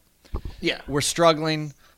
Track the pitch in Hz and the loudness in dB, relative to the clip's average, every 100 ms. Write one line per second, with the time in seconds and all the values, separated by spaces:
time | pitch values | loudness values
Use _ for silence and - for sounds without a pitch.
0 | _ _ - - - - 165 131 - 143 | _ _ -10 -8 -8 -4 -4 -4 -2 -2
1 | - - 170 151 160 156 151 - _ | 0 4 4 4 0 -2 -6 -12 _